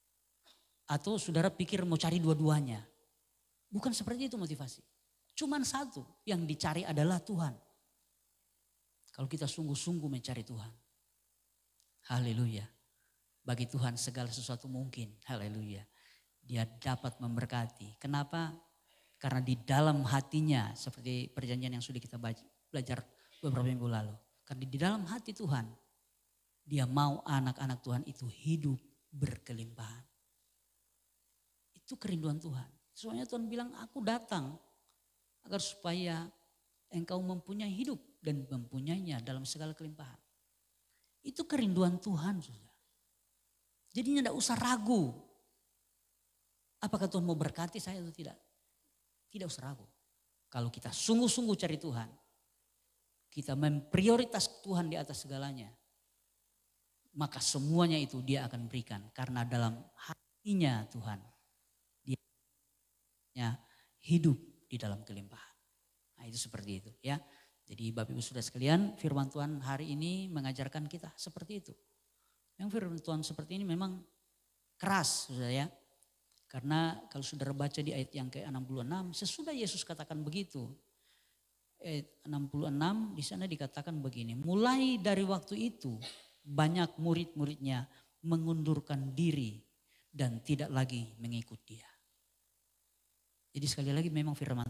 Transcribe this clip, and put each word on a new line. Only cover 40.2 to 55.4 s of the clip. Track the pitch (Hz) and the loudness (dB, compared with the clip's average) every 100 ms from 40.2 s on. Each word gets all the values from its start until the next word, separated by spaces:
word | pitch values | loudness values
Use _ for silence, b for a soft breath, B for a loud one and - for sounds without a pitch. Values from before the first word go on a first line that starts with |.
| _ _ _ _ _ _ _ b b b | _ _ _ _ _ _ _ b b b
Itu | 277 - 330 | -10 -6 0
kerinduan | 294 214 180 180 180 | 2 4 6 6 4
Tuhan, | 214 170 175 190 | 0 0 2 0
saudara. | 147 113 - _ _ _ _ _ _ _ _ _ _ _ _ - | -4 -12 -20 _ _ _ _ _ _ _ _ _ _ _ _ -2
Jadi | 240 285 | 2 4
tidak | 240 - | 4 2
usah | - 233 | 2 4
ragu. | 247 247 208 233 135 120 - _ _ _ _ _ _ _ _ _ _ _ _ _ _ - | 4 4 6 6 6 0 -14 _ _ _ _ _ _ _ _ _ _ _ _ _ _ -8
Apakah | 208 196 185 | -2 0 0
Tuhan | 185 | 2
mau | 175 | 2
berkati | 156 147 - 170 214 | 2 0 -2 -6 -6
saya | 185 180 | -8 -8
atau | 170 | -8
tidak? | 156 156 - _ _ _ _ _ _ _ _ _ | -10 -12 -14 _ _ _ _ _ _ _ _ _
Tidak | 208 175 | -8 -8
usah | - 127 | -6 -8
ragu. | 135 104 _ _ _ _ _ _ | -10 -14 _ _ _ _ _ _
Kalau | 123 117 | -2 -2
kita | - 117 | -4 -8
sungguh-sungguh | - - 233 240 - 233 196 | -2 4 6 6 4 2 2
cari | 170 156 | 0 -2
Tuhan, | 165 120 113 - _ _ _ _ _ _ _ _ _ _ _ | -2 -4 -6 -12 _ _ _ _ _ _ _ _ _ _ _
kita | 147 143 135 | -8 -2 4
memprioritas | 151 147 - 180 208 240 240 202 - - | 4 4 2 6 8 8 6 2 0 -2
Tuhan | 196 175 170 | -2 0 0
di | 160 | -2
atas | 147 139 | -4 -8
segalanya, | 139 139 | -8 -6